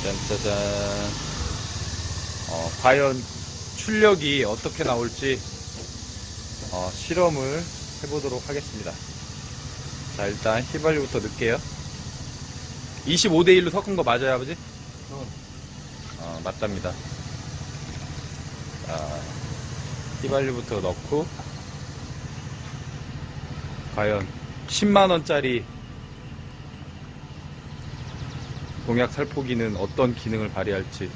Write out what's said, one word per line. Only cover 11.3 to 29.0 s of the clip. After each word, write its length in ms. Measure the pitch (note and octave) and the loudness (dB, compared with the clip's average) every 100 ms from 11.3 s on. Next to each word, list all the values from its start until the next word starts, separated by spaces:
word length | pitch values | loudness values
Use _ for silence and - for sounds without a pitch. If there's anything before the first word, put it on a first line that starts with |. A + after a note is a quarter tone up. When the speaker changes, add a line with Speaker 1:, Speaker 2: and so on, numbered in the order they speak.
| - A#2 B2 - - - - - - - - - - - - - - - | 0 2 2 0 -8 -10 -8 -10 -10 -10 -10 -10 -10 -10 -10 -10 -8 0
Speaker 1:
이십오 360 | E3+ G#3+ D#3+ | 4 6 8
대 120 | F3 F#3 | 12 10
일로 160 | F3 | 10
섞은 240 | F3 G3 F#3+ | 2 0 2
거 80 | |
맞아요, 320 | C3 A#2+ C3+ B2+ | 6 6 6 2
아버지? 200 | C3 E3 - - - - - | 0 -6 -10 -12 -12 -12 -10
Speaker 2:
어. 180 | C#3 C3+ - - - - - - - - - | -10 -8 -10 -12 -14 -12 -14 -14 -12 -12 -10
Speaker 1:
어, 220 | E2 E2 | -8 -4
맞답니다. 500 | E2+ G2 G#2+ G2 F2 F2+ - - - - - - - - - - - - - - - - - - - | -4 -2 -2 -2 -2 -4 -6 -8 -8 -8 -8 -8 -8 -8 -8 -8 -8 -8 -8 -8 -10 -10 -10 -8 -6
자, 360 | D#2+ D2+ D2 - - - - - - - - - - | -4 -2 -4 -6 -6 -6 -6 -6 -6 -6 -6 -8 -4
휘발유부터 600 | C3 C#3 C3+ A#2+ A2+ G#2+ | 2 2 2 0 -2 0
넣고 440 | F#2 F2 - D3 D#3+ - - - - - - - - - - - - - - - - - - - - - - - - - - G#2+ | 0 -2 0 0 0 -4 -10 -10 -10 -10 -10 -10 -8 -8 -8 -8 -8 -8 -8 -8 -8 -8 -8 -8 -8 -8 -8 -8 -8 -8 -6 2
과연 300 | G#2+ G#2 F#2+ - - - - | 4 4 0 -6 -8 -10 -2
십만 420 | - G#3 G3+ F#3+ | 4 8 10 10
원짜리 560 | F3 D3 D3+ C3+ A#2+ - - - - - - - - - - - - - - - - - - - - - - - - - - - - - - - - - | 6 4 4 4 2 0 -10 -12 -12 -12 -12 -12 -12 -12 -12 -12 -12 -12 -12 -12 -12 -12 -12 -12 -12 -12 -10 -10 -8 -8 -8 -8 -8 -8 -8 -8 -6 0
동약 260 | A#2+ | 4